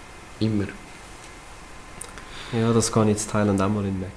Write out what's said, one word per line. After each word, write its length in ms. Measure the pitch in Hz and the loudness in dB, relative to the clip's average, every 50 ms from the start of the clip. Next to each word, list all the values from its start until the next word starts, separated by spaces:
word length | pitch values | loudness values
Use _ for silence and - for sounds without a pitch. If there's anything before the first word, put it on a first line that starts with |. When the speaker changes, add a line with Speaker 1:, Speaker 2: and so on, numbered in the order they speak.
| - - - - - - - - | -18 -18 -18 -18 -18 -18 -4 -2
Speaker 1:
Immer. 260 | 110 110 107 104 95 98 - - - - - - - - - - - - - - - - - - - - - - - - - - - - - - - - - - - - - | 0 2 2 2 0 -2 -4 -10 -14 -16 -16 -16 -16 -16 -16 -16 -16 -16 -16 -18 -18 -16 -16 -16 -16 -16 -16 -16 -16 -16 -14 -14 -14 -14 -14 -14 -14 -14 -12 -12 -8 -4 0
Speaker 2:
Ja, 200 | 117 113 113 117 | 2 4 6 6
das 180 | 117 107 - | 6 4 4
kann 180 | - 117 110 107 | 4 6 6 6
ich 60 | 104 | 6
jetzt 140 | 104 - - | 4 0 0
Thailand 300 | - 110 104 104 98 98 | 2 4 4 6 6 4
auch 80 | 95 98 | 4 4
mal 160 | 104 104 98 | 2 2 0
in 160 | 98 95 92 | 0 -2 -2
Mac. 80 | 92 95 - | -4 -6 -8